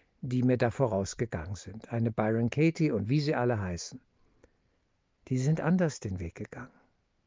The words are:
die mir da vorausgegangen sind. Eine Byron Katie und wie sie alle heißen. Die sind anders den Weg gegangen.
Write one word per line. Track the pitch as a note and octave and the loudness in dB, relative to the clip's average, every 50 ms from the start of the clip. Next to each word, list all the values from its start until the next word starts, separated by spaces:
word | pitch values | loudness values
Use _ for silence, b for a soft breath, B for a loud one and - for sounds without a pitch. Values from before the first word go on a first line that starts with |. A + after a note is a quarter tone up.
| b b b _ - | b b b _ -6
die | C3 B2 B2+ A#2+ | -2 0 2 4
mir | B2+ B2+ | 4 4
da | A#2+ B2 A#2 - | 4 2 0 0
vorausgegangen | - C#3 A#2+ G2+ G2 G2 - - - B2 A2+ - F2+ D#2+ F2+ G2+ | 0 0 0 2 0 -2 -2 -4 -4 -4 -4 -4 -6 -6 -8 -10
sind. | F#2 - - G2 A2 - - A#2 | -12 -12 -14 -16 -16 -12 -6 -4
Eine | A#2 A2+ A#2 | -2 -2 0
Byron | A2 - A2 G#2+ A2+ A2+ A#2 A#2+ | 0 0 0 2 2 2 0 0
Katie | - C3+ D#3 E3 D#3+ - D#3+ D3+ | 2 2 2 2 2 2 0 0
und | C3+ G#2 G2+ G#2 | 0 0 0 0
wie | C3+ D3+ | 0 0
sie | D3 C#3+ D#3+ | 2 0 0
alle | B2 B2 B2 A#2+ G#2 | 0 2 0 0 0
heißen. | F#2+ F#2 F2 E2 - - - - - _ _ _ _ _ _ _ _ _ _ _ _ _ _ _ _ _ _ _ _ _ _ _ _ - | -2 -4 -4 -6 -8 -10 -14 -16 -20 _ _ _ _ _ _ _ _ _ _ _ _ _ _ _ _ _ _ _ _ _ _ _ _ -2
Die | C3 B2+ | 0 2
sind | B2+ C#3+ D#3 D#3+ | 2 2 2 2
anders | - D3 F3+ F#3 F3+ D#3 - - | 2 2 4 4 4 2 0 -2
den | - G#2+ F#2 F2+ | -6 -6 -6 -6
Weg | F2+ E2+ - | -6 -6 -8
gegangen. | - G#2+ - - - - - - _ _ _ _ _ _ _ _ _ _ | -8 -12 -12 -12 -14 -16 -16 -18 _ _ _ _ _ _ _ _ _ _